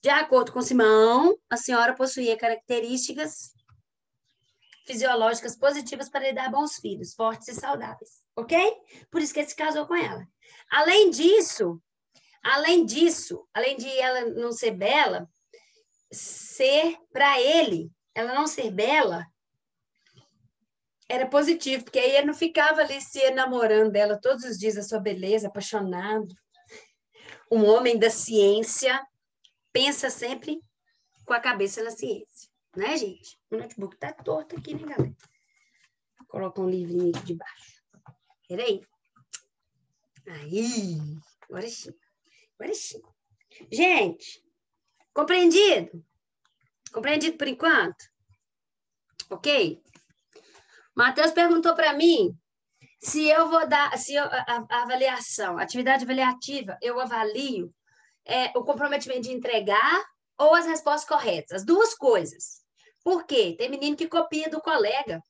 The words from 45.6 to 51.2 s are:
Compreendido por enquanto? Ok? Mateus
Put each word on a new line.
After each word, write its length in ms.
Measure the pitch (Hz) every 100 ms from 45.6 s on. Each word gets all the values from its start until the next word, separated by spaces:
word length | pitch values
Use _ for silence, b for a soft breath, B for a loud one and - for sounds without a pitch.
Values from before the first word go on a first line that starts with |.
| 403 262 170 170 _ _ _ _ _ _ _ _ -
Compreendido 440 | - 240 302 320 320
por 120 | -
enquanto? 540 | - 330 285 175 - - _ _ _ _ _ _ _ _ _ _ _ -
Ok? 520 | 190 294 285 175 156 _ _ _ _ _ - b b b b b
Mateus 380 | - 247 254